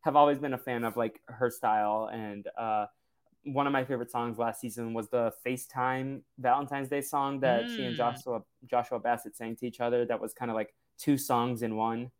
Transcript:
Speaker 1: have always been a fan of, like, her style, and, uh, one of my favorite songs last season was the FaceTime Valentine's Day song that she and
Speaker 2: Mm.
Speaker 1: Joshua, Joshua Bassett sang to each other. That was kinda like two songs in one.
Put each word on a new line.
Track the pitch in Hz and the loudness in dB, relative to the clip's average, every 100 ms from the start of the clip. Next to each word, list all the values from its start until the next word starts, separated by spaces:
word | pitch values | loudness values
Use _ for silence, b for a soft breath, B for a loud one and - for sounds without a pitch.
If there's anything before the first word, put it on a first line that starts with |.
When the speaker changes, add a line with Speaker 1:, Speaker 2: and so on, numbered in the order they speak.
Speaker 1:
have | - 147 | 4 8
always | 147 139 | 8 6
been | 143 | 0
a | 127 | -4
fan | - 120 | -2 -2
of, | 117 110 | 0 0
like, | 113 - - | -2 -4 -18
her | 117 123 | -2 -2
style, | 120 117 107 107 107 110 | 0 2 2 2 0 -2
and, | 113 107 104 104 - | -6 -8 -8 -10 -6
uh, | 113 107 104 _ _ _ _ _ | -2 0 -2 _ _ _ _ _
one | 143 135 139 | -6 -2 2
of | |
my | 139 | 0
favorite | 131 131 120 | 0 -4 -2
songs | 123 120 110 | -2 -2 0
last | 117 110 | -2 -2
season | 123 110 117 | -8 -6 -6
was | 113 104 | -6 -2
the | 123 117 - 123 | 0 0 -2 -6
FaceTime | 127 - 127 127 131 135 135 _ - | -6 -6 -2 0 0 -4 -8 _ -4
Valentine's | 127 131 139 139 135 | 2 2 2 -4 -2
Day | 143 | -4
song | 135 147 139 139 | -2 -2 0 2
that | 131 120 120 | 4 4 2
she | 120 | -4
and | 127 | -4
Speaker 2:
Mm. | 117 | 0
Speaker 1:
Joshua, | 120 131 - 113 - _ 131 | 0 0 -6 -6 -6 _ -2
Joshua | 123 117 120 | 0 0 -2
Bassett | 117 117 107 - | 0 0 -2 -8
sang | 113 113 | -8 -6
to | 127 | -6
each | - | -2
other. | 120 120 | 0 2
That | 120 113 | 2 -2
was | 113 | -4
kinda | - 123 | -6 -4
like | 110 107 _ _ _ | -2 -4 _ _ _
two | - 139 | 2 2
songs | 139 123 120 120 | 4 2 2 0
in | 113 110 | -2 0
one. | 113 117 123 _ | 0 -2 -8 _